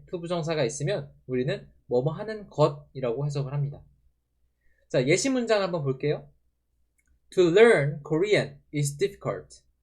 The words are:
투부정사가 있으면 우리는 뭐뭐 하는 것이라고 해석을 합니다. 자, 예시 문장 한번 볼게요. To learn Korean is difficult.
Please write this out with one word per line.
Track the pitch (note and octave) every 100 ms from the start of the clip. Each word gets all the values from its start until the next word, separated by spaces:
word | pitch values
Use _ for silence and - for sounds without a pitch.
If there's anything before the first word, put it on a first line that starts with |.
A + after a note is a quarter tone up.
| -
투부정사가 | F3+ E3 F3 D#3+ D#3
있으면 | A#2+ C#3+ D3 G3 C#3 - -
우리는 | B2+ C3 G3+ - _ -
뭐뭐 | A#2+ C#3+
하는 | D#3+ G#3+ G#3+ G3+
것이라고 | - D#3 C#3+ - C#3 B2 A#2+ D3
해석을 | C#3+ C3
합니다. | C#3+ C#3 - - _ _ _ _ _ _ _ _ _ _
자, | D3+ B2+
예시 | F#3 C4+
문장 | B3+ A#3 G#3+
한번 | F#3+ E3+
볼게요. | C#3 C3 D3 D3 - _ _ _ _ _ _ _ _ _ _
To | - F3
learn | F3+ A#3 F#3 C#3+ - -
Korean | D#3 G#3 F3+ - - _ D3
is | C#3+ -
difficult. | G3 - B2+ F#2+ - - _ _